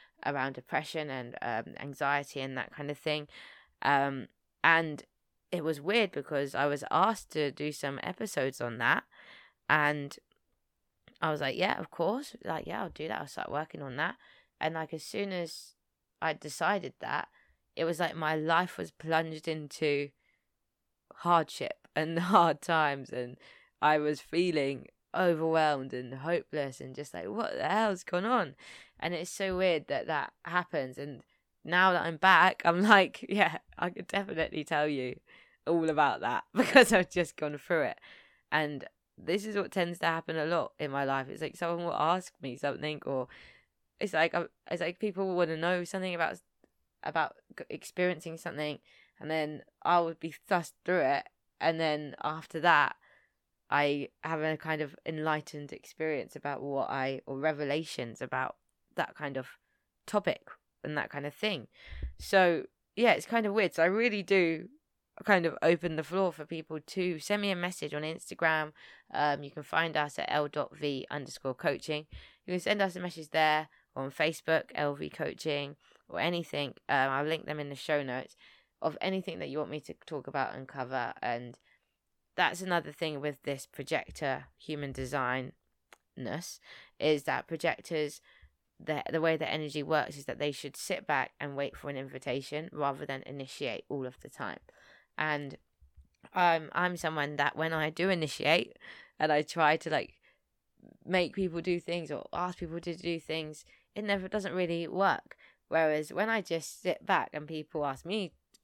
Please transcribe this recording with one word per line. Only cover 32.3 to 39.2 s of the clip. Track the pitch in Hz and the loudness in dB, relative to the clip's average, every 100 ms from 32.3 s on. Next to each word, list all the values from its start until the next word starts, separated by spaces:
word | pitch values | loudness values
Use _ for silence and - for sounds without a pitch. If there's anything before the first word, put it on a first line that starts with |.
| 180 180 - | 10 8 6
I'm | 175 175 | 4 6
like, | 208 208 185 - - | 8 8 8 2 -2
<laughs> | |
"Yeah, | 202 175 160 _ - | 2 2 2 _ -4
I | 175 | -4
could | 180 180 | -4 -4
definitely | 196 196 160 160 - | -4 -2 -2 -2 -2
tell | 147 156 151 | -2 0 2
you | 143 127 131 _ - - _ - | 0 -4 -8 _ -20 -20 _ 0
all | 170 160 | 2 4
about | 151 147 104 | 4 4 4
that," | 101 123 - | 0 -2 -2
<laughs> | |
because | 185 - 269 247 | 0 8 10 10
I've | 214 180 | 8 4
just | - 165 - | 0 -2 -2
gone | 151 147 | -6 -4
through | - 165 | 0 0
it. | 127 - - - - _ - | 0 -2 -12 -20 -20 _ -2
And | 151 151 143 - _ _ | 0 0 -4 -10 _ _
this | - | -12